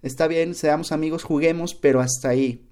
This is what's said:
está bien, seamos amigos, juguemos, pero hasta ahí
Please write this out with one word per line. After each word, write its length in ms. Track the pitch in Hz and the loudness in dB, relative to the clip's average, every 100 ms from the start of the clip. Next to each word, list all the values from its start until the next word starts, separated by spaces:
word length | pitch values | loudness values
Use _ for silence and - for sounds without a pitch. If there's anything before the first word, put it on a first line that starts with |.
está 260 | 131 131 160 | -10 -2 0
bien, 280 | 165 165 175 | 2 -2 0
seamos 380 | 156 151 165 | 0 0 0
amigos, 300 | 156 156 170 | -2 -2 -4
juguemos, 520 | - 151 165 165 175 - | -2 2 2 0 -4 0
pero 240 | 143 131 | 2 4
hasta 300 | 127 127 135 | 2 -2 0
ahí 360 | 127 135 117 - | 0 0 -4 -14